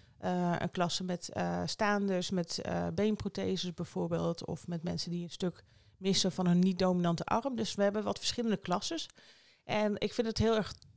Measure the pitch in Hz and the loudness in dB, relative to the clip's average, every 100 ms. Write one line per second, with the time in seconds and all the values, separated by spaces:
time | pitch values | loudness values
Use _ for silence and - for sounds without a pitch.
0 | - - 185 180 175 170 175 185 175 - | -20 -8 -2 0 0 0 -2 0 0 0
1 | 185 175 - - 175 175 175 - 208 208 | -4 -6 -6 -4 -2 -2 -2 0 2 2
2 | 196 185 180 185 170 - - 175 175 165 | 2 0 0 -2 -2 -4 -4 -2 -2 0
3 | 214 208 202 - 190 185 180 170 170 - | 0 0 -4 -4 -2 -2 -4 -6 -6 -4
4 | 170 165 170 170 - 165 - 170 170 170 | -2 0 -2 -2 -6 -8 -6 -6 -4 -4
5 | - 175 170 - 180 - - - _ - | -4 -6 -6 -4 -4 -4 -12 -20 _ -4
6 | 190 185 190 185 180 175 185 180 185 180 | 2 4 2 2 4 6 4 4 4 4
7 | 175 170 - 220 277 233 214 - 202 208 | 2 0 0 0 0 -2 -2 2 2 2
8 | 202 208 - - 226 196 - 185 - 330 | -2 -2 -2 0 0 0 0 -2 -2 -6
9 | - - - - _ _ - 214 214 208 | -8 -14 -20 -20 _ _ -4 0 2 2
10 | 208 - 226 220 220 220 185 - - | 0 0 0 2 4 4 0 -6 -20